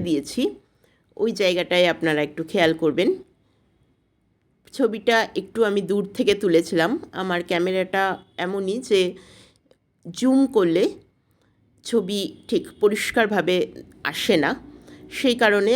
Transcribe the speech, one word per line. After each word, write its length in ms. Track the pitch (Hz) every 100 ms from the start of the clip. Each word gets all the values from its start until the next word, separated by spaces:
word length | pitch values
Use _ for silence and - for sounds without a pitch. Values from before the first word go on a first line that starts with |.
| 180
দিয়েছি, 360 | 147 135 - 302 - _ _ _ _ _ -
ওই 80 | 226 190
জায়গাটায় 460 | 190 180 170 180 180
আপনারা 260 | 160 165 151 147
একটু 140 | 151 160
খেয়াল 200 | 202 165 160
করবেন। 260 | 160 147 220 381 - _ _ _ _ _ _ _ _ _ _ _ _ _ _ -
ছবিটা 400 | 240 214 240 226 202 -
একটু 180 | - 226 214
আমি 100 | 202 175
দূর 140 | 202 185 -
থেকে 180 | - 202
তুলেছিলাম। 480 | 196 165 170 175 165 302 - -
আমার 180 | 190 175 175
ক্যামেরাটা 540 | 175 180 185 185 196 190 - - -
এমনই 320 | 180 196 190 220 254
যে 120 | 202 180 180 - - - _ _ _ _ _ 165 -
জুম 200 | 254 262 269 220
করলে 260 | 175 165 277 - - _ _ _ _ _ _ _ -
ছবি 340 | 233 185 202 185 - -
ঠিক 160 | - - -
পরিষ্কারভাবে 760 | - 214 - - 220 208 165 180 - - - - -
আসে 240 | 156 - 180
না, 60 | 143 262 - - - - - -
সেই 180 | 269 240
কারণে 300 | 226 208 202